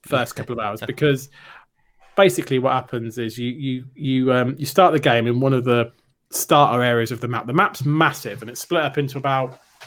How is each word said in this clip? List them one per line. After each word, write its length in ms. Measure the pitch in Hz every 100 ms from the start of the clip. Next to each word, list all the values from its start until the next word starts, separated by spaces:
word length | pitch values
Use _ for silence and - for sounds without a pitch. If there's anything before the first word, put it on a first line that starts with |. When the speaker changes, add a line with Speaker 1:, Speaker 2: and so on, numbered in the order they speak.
Speaker 1:
first 320 | - 131 117
couple 180 | - -
of 60 | 117
hours 220 | 107 107
Speaker 2:
<laughs> 60 | 113
Speaker 1:
because 420 | - 151 135 - - - - _ _ _ _ _ -
basically 420 | 196 180 - 131
what 140 | 131
happens 460 | 131 127 120 113 120
is 200 | 113 117
you, 120 | 120
you, 340 | 139 135 127 127
you, 380 | - 139 131 131
um, 240 | 127 123 143
you 80 | 139
start 260 | - 180
the 60 | 151
game 300 | 147 117 117
in 100 | 120
one 140 | 135
of 120 | 131
the 280 | 123 120 117 _ _ _ _
starter 500 | - - 147 131 120
areas 300 | 123 117 113
of 80 | 117
the 80 | 123
map. 180 | 117 113
The 60 |
map's 320 | 151 202 -
massive 580 | 139 151 156 135 113 104
and 80 | 113
it's 100 | 120
split 220 | - 175
up 160 | 147 147
into 180 | 135 135
about 440 | 139 135 131 - _ _